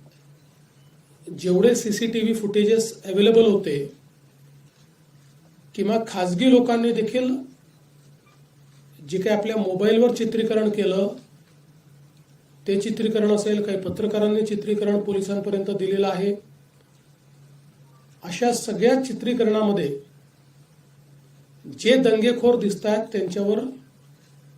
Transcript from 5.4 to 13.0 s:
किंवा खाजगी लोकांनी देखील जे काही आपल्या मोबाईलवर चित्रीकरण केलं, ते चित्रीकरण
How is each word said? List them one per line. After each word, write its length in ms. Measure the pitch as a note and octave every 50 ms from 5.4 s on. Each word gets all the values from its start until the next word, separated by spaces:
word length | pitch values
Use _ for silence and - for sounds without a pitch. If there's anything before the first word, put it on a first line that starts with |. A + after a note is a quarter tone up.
| _ _ _ _ - - -
किंवा 240 | - G3+ G3+ A3 A3+ A3+ -
खाजगी 420 | - F#3+ F3+ F3+ F3+ F3 B3+ C4
लोकांनी 420 | B3 B3 A#3+ A#3+ A#3 A#3 A#3 A#3+ A3
देखील 440 | A3 G#3+ A3 A#3 B3+ B3+ B3+ C4 - - - - - _ _ _ _ _ _ _ _ _ - - _ _ _ _ _ _ _ _ _ _ _ _ _ - - - - D#3 C#3
जे 100 | F3+ F#3
काही 180 | F#3 A3 G#3
आपल्या 200 | G#3 G#3 A3 A3
मोबाईलवर 580 | G#3+ F#3+ F#3 F3+ F#3 G#3 A3 A3 A3+ B3 A#3+ -
चित्रीकरण 560 | - A3+ - - A3 A3 A3 A3 A3 G#3+ G#3
केलं, 380 | - G#3 F#3+ F#3 F#3 F#3+ G3+ A#3 - - - _ _ - _ _ _ _ _ _ - _ _ _ - - - - _ _ _ _ _ _ _ _ _ - -
ते 140 | G3+ G3 G3+
चित्रीकरण 500 | G#3 A3+ G#3+ -